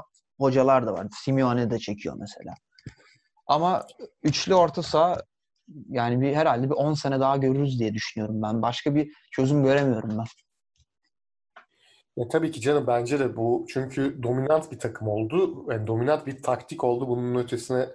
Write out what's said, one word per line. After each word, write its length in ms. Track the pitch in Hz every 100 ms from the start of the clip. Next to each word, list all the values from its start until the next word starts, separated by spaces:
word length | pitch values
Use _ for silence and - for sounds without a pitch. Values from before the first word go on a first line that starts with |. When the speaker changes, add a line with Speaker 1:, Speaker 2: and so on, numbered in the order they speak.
| - _ _ -
Speaker 1:
hocalar 480 | 135 131 131 131 113
da 60 |
var. 140 | 90 101 -
Simeone 460 | - 135 127 120 117
de 80 | 117
çekiyor 360 | - 104 - 65
mesela. 340 | 101 - - - _ _ - - _ _ _ _ -
Ama 400 | 147 175 180 - - - _
üçlü 320 | 156 147 - 185
orta 280 | 170 -
saha 340 | 160 156 170 175 - _ _ _ - 151 -
yani 320 | 127 117 123
bir, 140 | 139 139
herhalde 340 | 160 120 135
bir 60 | 147
on 180 | 147
sene 260 | 151 139 135
daha 180 | 135 139
görürüz 420 | 135 135 143 123
diye 140 | 110
düşünüyorum 480 | 107 - 113 107 110
ben. 200 | 107 113
Başka 340 | 117 120 147 143
bir 160 | 147 - _
çözüm 320 | - 131 147
göremiyorum 540 | 135 139 139 110 107 107
ben. 80 | 110 - _ _ _ _ _ _ _ _ _ _ _ - _ _ _ _ _ -
Speaker 2:
Ya 100 | 117
tabii 240 | 160 160
ki 100 | 143
canım, 260 | 123 147 123
bence 320 | 120 120 143
de 160 | 127 113
bu 280 | 117 120 -
çünkü 540 | 131 131 139 139 139
dominant 480 | 120 131 135 156 156
bir 80 | 117
takım 280 | 120 - 107
oldu. 580 | 104 110 170 190 135 -
Yani 160 | 113 107
dominant 400 | 113 123 151 139
bir 140 | 135
taktik 400 | - 123 - -
oldu. 240 | 123 120 131
Bunun 280 | 120 123 123
ötesine 540 | 120 117 - 127 131